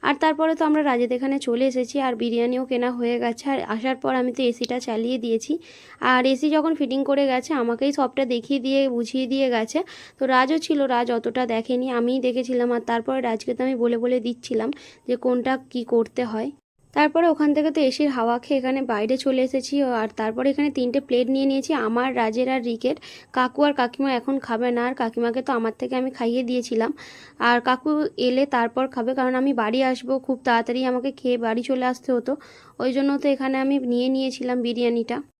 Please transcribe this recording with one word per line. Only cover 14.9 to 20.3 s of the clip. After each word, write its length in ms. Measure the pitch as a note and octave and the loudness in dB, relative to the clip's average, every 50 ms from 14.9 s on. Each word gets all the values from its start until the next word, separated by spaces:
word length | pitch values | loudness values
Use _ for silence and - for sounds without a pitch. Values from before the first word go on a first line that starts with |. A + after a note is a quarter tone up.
| - - _ | -20 -16 _
যে 120 | - B3 | -4 -4
কোনটা 360 | B3 - B3+ B3 B3 A#3+ C4 C4 B3+ C4 - | 0 0 0 0 2 0 0 -2 -2 -4 -8
কি 120 | - B3+ A#3 | -8 -8 -4
করতে 380 | - - A#3 A3+ A3+ _ - B3 | 0 2 2 0 0 _ -4 -4
হয়। 240 | A3+ A3 A3 A3+ C#4 C#4+ _ _ _ _ _ _ _ - | -4 -4 -4 -6 -6 -8 _ _ _ _ _ _ _ 2
তারপরে 320 | C#4+ D4+ D4+ D4 E4 E4+ | 2 2 4 4 4 4
ওখান 220 | E4+ D#4 D#4 D4+ D4 D4 | 4 4 4 2 2 4
থেকে 160 | D4 D4 D#4+ | 2 2 2
তো 80 | D4 D#4+ | 2 2
এসির 280 | D4 C4 B3+ - D4 D4 | 2 2 2 2 0 0
হাওয়া 260 | C4+ B3 A3+ A#3 A#3 A#3+ | 2 0 0 0 0 -2
খেয়ে 200 | A#3+ - C#4+ C4+ | 0 0 0 0
এখানে 200 | B3 C4 C4 C4+ | 2 0 -2 -2
বাইরে 340 | C4+ A#3+ A3+ G3+ G#3 A3 C4 | -2 -2 -2 -2 0 0 0
চলে 240 | B3+ - C4+ C4 B3+ | 0 2 0 2 2
এসেছি। 320 | B3+ B3+ - C4+ B3+ - C#4+ C#4+ C#4 B3+ | 0 0 0 -2 -2 0 0 0 0 2
আর 180 | B3 A3+ G#3+ A3 - | 0 0 -2 -2 -4
তারপরে 320 | - A3 G#3+ | -4 -4 -2